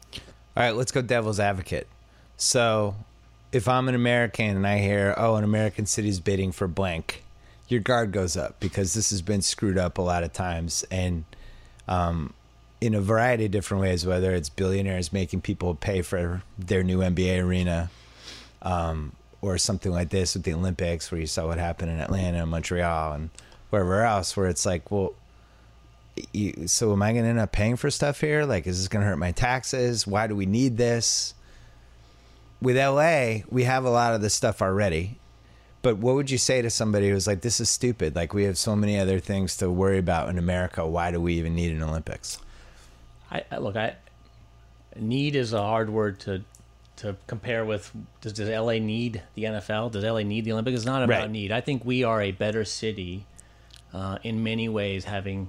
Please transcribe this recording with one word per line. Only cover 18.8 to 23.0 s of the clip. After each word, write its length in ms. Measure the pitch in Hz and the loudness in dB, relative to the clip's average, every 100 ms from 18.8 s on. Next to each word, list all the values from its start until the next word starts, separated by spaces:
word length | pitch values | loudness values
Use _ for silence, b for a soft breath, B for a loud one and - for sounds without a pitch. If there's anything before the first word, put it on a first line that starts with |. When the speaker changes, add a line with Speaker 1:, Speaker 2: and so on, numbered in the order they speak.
| 82 80 71 - - - | 0 -4 -6 -12 -20 -6
Speaker 1:
or 160 | 101 90 | -2 0
something 340 | - 95 98 | 0 0 0
like 180 | 87 85 | 0 0
this 240 | 95 87 | 0 0
with 100 | 92 | -2
the 100 | 85 | -2
Olympics, 580 | 80 92 85 85 85 - | -2 -2 -2 -2 -4 -4
where 100 | 85 | -6
you 60 | 76 | -4
saw 200 | - 82 | -2 -2
what 100 | 82 | -2
happened 320 | 85 - 82 | -4 -4 -4
in 80 | 80 | -4
Atlanta 420 | - 95 90 85 | -2 -2 0 -2
and 100 | 82 | -2
Montreal 600 | 82 - 87 85 80 | -2 -2 0 0 0